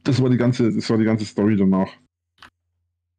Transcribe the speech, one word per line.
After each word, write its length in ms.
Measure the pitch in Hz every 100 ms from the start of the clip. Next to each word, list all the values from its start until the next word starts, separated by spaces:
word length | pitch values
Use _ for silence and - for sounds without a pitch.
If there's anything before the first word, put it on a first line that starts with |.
das 180 | - 123
war 80 | 127
die 80 | 123
ganze, 340 | 120 123 117
das 160 | 107 -
war 80 | 113
die 80 | 110
ganze 200 | 110 104
Story 320 | - 104 104
danach. 340 | 95 95 95 - _ _ _ _ - _ _ _ _ _ _